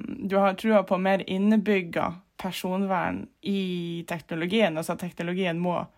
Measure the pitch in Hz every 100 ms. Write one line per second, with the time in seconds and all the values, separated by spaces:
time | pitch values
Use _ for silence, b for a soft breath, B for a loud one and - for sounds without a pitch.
0 | - - 196 196 196 190 220 214 190 185
1 | 190 190 - 190 202 220 202 196 175 165
2 | - 170 _ - 190 - 185 185 196 180
3 | 165 190 202 _ - 196 185 175 170 170
4 | 165 170 - 165 175 220 196 156 170 170
5 | 175 - 175 185 185 170 175 175 180